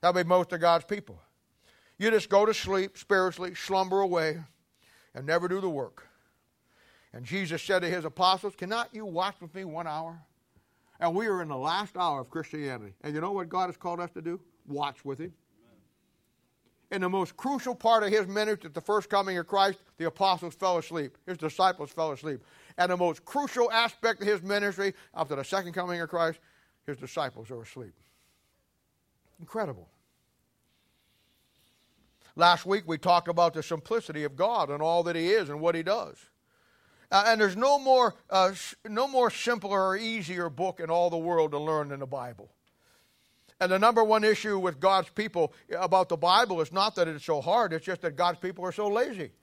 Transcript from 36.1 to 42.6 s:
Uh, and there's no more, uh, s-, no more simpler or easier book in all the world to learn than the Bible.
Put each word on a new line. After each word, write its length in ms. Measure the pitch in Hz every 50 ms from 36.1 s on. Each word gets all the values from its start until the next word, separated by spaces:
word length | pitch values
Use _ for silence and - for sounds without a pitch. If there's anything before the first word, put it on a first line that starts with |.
| - - - _ _ _ _ _ _ _ _ _ _ _ _ _ _ _ _ _
Uh, 120 | - 196 202 226
and 120 | 226 220
there's 160 | 214 202 180
no 220 | 196 240 277 285 285
more, 380 | 269 262 262 254 247 220 180 - _ _
uh, 180 | - 190 185 185
s-, 240 | 196 175 - - - _ _ 226
no 200 | 214 214 254 277
more 220 | 269 254 247 220
simpler 600 | - - - 233 240 226 180 202 202 196 190 190
or 60 | 185
easier 540 | 202 226 220 226 226 185 147 185 180 175 170
book 300 | 147 120 180 185 185 -
in 100 | 170 160
all 200 | 165 175 175 175
the 80 | 170 170
world 340 | 160 170 175 165 160 156
to 80 | 147 143
learn 300 | 151 156 156 156 147 143
than 100 | 143 139
the 80 | 139 127
Bible. 420 | 135 139 123 123 113 92 101 123 _ _